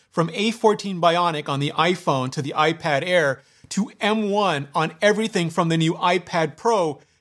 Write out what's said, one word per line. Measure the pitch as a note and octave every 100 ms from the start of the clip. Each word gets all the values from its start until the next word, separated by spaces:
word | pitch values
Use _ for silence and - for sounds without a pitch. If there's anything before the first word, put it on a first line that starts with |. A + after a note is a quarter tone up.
| _
from | - E3
A | E3+ A3
fourteen | A3+ A3 G#3 G3+ F3+
Bionic | E3+ E3+ F3 D3+ D3+
on | C#3
the | C#3+
iPhone | - E3 F#3 - C#3 B2+
to | D#3
the | C#3
iPad | C#3+ D3+ E3 E3 C#3 F3
Air | F3+ C#3+ C3 _ _ -
to | - G3+ -
M | G#3 A3 G#3
one | G3+ G3 D3 C#3
on | F3 D#3+ -
everything | G#3 G3+ A3 F#3+ E3+
from | E3 E3+
the | E3
new | D#3+
iPad | - F3 F#3 F#3 F3 D#3+ -
Pro | A#3 A3 E3 C#3+ _ _